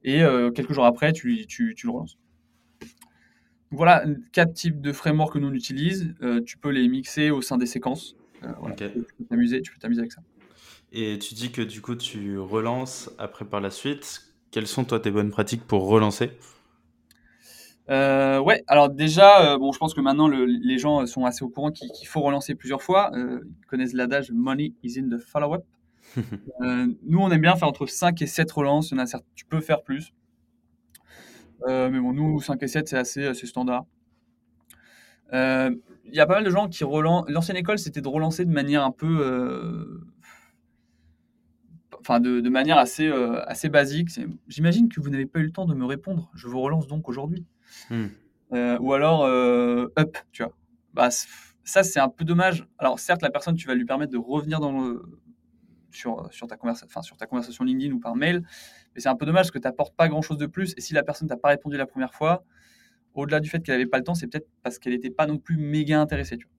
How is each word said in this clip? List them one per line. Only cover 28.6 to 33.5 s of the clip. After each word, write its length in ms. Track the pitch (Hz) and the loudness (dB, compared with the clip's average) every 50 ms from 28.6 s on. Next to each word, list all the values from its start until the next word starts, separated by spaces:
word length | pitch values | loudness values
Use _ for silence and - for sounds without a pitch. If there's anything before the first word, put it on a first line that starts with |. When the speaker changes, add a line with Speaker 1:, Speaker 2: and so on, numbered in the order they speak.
| 143 139 143 151 156 - | 0 2 2 2 0 -2
Speaker 1:
Il 40 | 135 | -2
y 20 | 131 | -4
en 40 | 127 | -4
a 20 | |
certes, 200 | 120 - 123 _ _ _ | -4 -6 -12 _ _ _
tu 100 | - _ | -20 _
peux 140 | _ 160 160 | _ -6 -6
faire 240 | 156 - 156 147 - | 0 0 -2 -2 0
plus. 300 | - 131 143 160 - _ _ _ _ _ _ _ _ _ _ _ _ _ _ _ _ _ - _ _ - - - - - - - - _ _ 120 | -6 -8 -8 -8 -14 _ _ _ _ _ _ _ _ _ _ _ _ _ _ _ _ _ -20 _ _ -20 -20 -20 -20 -20 -20 -20 -20 _ _ -4
Euh, 220 | 127 131 131 127 131 | -2 0 0 0 0
mais 100 | 131 131 | 0 0
bon, 140 | 123 123 127 | -2 -2 0
nous, 260 | 143 151 156 151 147 | 0 0 0 0 -2
cinq 220 | 139 - 139 123 143 | -2 -4 -6 -4 -4
et 40 | |
sept, 200 | 127 - 156 151 | -4 -4 -4 -4
c'est 100 | - 139 | -2 -4
assez, 280 | 131 123 123 - 139 143 | -4 -4 -4 -4 -4 -4
assez 220 | 139 123 120 123 | -4 -4 -6 -10
standard. 380 | 117 | -10